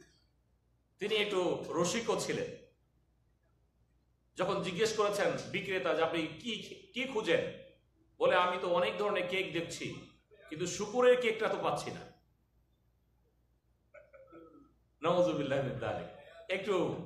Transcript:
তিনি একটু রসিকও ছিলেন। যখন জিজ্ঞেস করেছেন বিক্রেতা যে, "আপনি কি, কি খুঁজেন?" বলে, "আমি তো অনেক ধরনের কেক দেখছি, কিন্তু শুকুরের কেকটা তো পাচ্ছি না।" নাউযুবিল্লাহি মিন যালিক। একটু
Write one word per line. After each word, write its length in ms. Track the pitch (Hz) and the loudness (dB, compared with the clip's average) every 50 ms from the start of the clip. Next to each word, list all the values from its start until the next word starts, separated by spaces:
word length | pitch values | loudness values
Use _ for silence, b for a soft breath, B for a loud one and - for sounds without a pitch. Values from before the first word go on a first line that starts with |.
| - - _ _ _ _ _ _ _ _ _ _ _ _ _ _ _ _ _ _ | -20 -20 _ _ _ _ _ _ _ _ _ _ _ _ _ _ _ _ _ _
তিনি 160 | 190 208 220 | -4 0 0
একটু 500 | 208 208 202 196 185 180 165 - - - - | 2 2 2 2 2 2 2 0 0 -4 -4
রসিকও 520 | - 160 175 175 - 233 - - 196 - | 0 0 2 2 0 0 0 0 0 0
ছিলেন। 360 | - - 143 110 95 - - - - - _ _ _ _ _ _ _ _ _ _ _ _ _ _ _ _ _ _ _ _ _ _ _ _ _ _ _ _ _ _ _ _ _ | 0 -2 -2 -2 -4 -6 -8 -12 -18 -20 _ _ _ _ _ _ _ _ _ _ _ _ _ _ _ _ _ _ _ _ _ _ _ _ _ _ _ _ _ _ _ _ _
যখন 260 | - - 190 196 190 170 | -4 -2 0 0 0 -2
জিজ্ঞেস 340 | 185 180 220 220 214 - | -2 0 0 0 0 2
করেছেন 340 | 220 208 202 202 202 185 - - - - - | 2 2 2 2 2 2 0 0 -2 -4 -6
বিক্রেতা 440 | - 196 196 196 190 185 175 170 156 | -6 -4 -4 -2 -2 -2 0 0 2
যে, 80 | 156 160 | 2 2
"আপনি 240 | 165 165 165 156 | 2 0 -2 -2
কি, 360 | 151 - - - 233 220 196 - - - - - - - | -4 -6 -8 -8 -8 -8 -8 -8 -12 -14 -16 -18 -10 -8
কি 100 | 226 262 | -6 -6
খুঁজেন?" 480 | - - 220 214 170 156 - - - - - - - - _ _ _ _ _ _ _ _ - | -4 -4 -2 2 2 2 2 2 -2 -6 -10 -14 -20 -20 _ _ _ _ _ _ _ _ 0
বলে, 180 | 151 180 190 | 2 4 6
"আমি 220 | 180 180 180 180 180 190 | 6 4 4 2 0 0
তো 60 | 180 | 2
অনেক 300 | 175 175 180 214 - 180 | 2 2 2 2 0 0
ধরনের 300 | 208 202 190 185 180 180 | 0 0 0 0 0 0
কেক 240 | 190 190 185 165 151 | -2 -2 -2 -2 -2
দেখছি, 540 | 170 165 - - - 131 113 - - - - - _ _ _ - - - - | -4 -4 -4 -6 -8 -8 -8 -8 -10 -12 -16 -20 _ _ _ -20 -20 -16 -14
কিন্তু 180 | 160 156 180 | -8 -6 -4
শুকুরের 540 | 170 - 185 208 208 208 247 247 247 247 247 | -4 -4 -4 -4 -2 2 6 8 8 8 8
কেকটা 280 | 240 226 - - 220 190 | 6 2 0 0 0 0
তো 100 | 196 - - | 0 0 0
পাচ্ছি 280 | 156 - - - 123 | 0 -2 -2 -4 -6
না।" 200 | - - - - - _ _ _ _ _ _ _ _ _ _ _ _ _ _ _ _ _ _ _ _ _ _ _ _ _ _ _ _ _ _ _ _ _ _ _ - - - _ - - - - - 330 - - - - - - _ _ _ _ _ _ 147 | -10 -10 -12 -16 -20 _ _ _ _ _ _ _ _ _ _ _ _ _ _ _ _ _ _ _ _ _ _ _ _ _ _ _ _ _ _ _ _ _ _ _ -20 -20 -20 _ -20 -20 -20 -20 -20 -20 -20 -20 -20 -20 -20 -20 _ _ _ _ _ _ 0
নাউযুবিল্লাহি 600 | 165 180 175 180 165 151 147 143 131 135 143 131 | 2 4 4 4 4 2 0 0 0 0 0 0
মিন 160 | 123 113 117 | -2 -4 -4
যালিক। 300 | 113 107 101 - 85 - - - - - - - - - | -4 -4 -4 -4 -6 -10 -14 -18 -20 -20 -20 -16 -8 -6
একটু 460 | 185 190 190 208 196 175 156 131 - - - | -6 -4 -2 0 0 2 2 0 -2 -4 -8